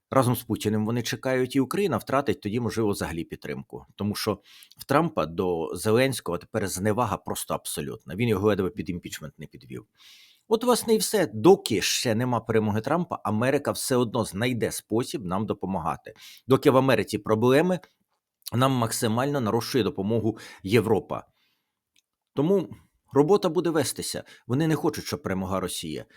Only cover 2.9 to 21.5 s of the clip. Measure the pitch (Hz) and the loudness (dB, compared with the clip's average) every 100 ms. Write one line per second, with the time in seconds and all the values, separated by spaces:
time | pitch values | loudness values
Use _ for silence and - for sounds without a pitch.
2.9 | 98 90 85 80 - - 73 69 60 - | 0 -4 -6 -8 -10 -10 -10 -12 -16 -14
3.9 | - 104 101 - 98 _ - - - - | -6 -4 -2 -2 -2 _ -20 -20 -12 0
4.9 | 139 165 - 80 82 92 85 80 87 107 | 2 2 0 -4 -2 -2 -2 -4 -4 2
5.9 | 110 135 131 - 85 - 110 98 90 101 | 2 2 -2 -6 -8 -6 -6 -4 -2 -2
6.9 | 104 120 95 - 87 - 80 - - 71 | 0 -2 -4 -6 -8 -6 -8 -6 -8 -8
7.9 | 58 - 87 120 98 107 98 92 - 87 | -10 -10 -4 0 2 2 2 0 -4 -6
8.9 | 87 - - 76 - 76 71 64 64 - | -8 -10 -12 -14 -14 -18 -18 -16 -16 -16
9.9 | _ - - - _ - 226 247 226 - | _ -20 -20 -20 _ -4 0 2 2 4
10.9 | 220 - 214 165 110 113 196 - 101 - | 2 2 2 0 4 6 6 6 0 0
11.9 | - 127 110 127 120 - 110 107 104 110 | 0 0 0 0 -2 0 0 2 0 0
12.9 | 165 175 - - 107 123 143 139 104 - | 0 -2 -4 -2 0 2 0 0 -2 0
13.9 | 123 123 113 107 92 123 120 98 - - | 2 2 0 -2 -2 -2 0 -2 -4 -4
14.9 | 110 127 170 90 92 107 101 92 92 82 | -2 -2 -4 -4 -2 -2 -4 -4 -4 -4
15.9 | 76 - - - - - 131 147 127 135 | -6 -8 -20 -20 -10 0 2 6 6 6
16.9 | 117 98 104 - 107 123 135 175 185 - | 2 0 -2 0 2 4 4 4 0 -6
17.9 | _ _ _ _ _ - 117 135 131 117 | _ _ _ _ _ -6 0 2 2 0
18.9 | - 117 113 139 143 110 117 - 135 98 | 0 0 0 0 -2 0 0 0 0 0
19.9 | - 98 117 107 110 - - 95 113 104 | 0 -2 0 0 -4 -8 -12 0 2 4
20.9 | 104 - 76 - _ _ | 0 -2 -8 -10 _ _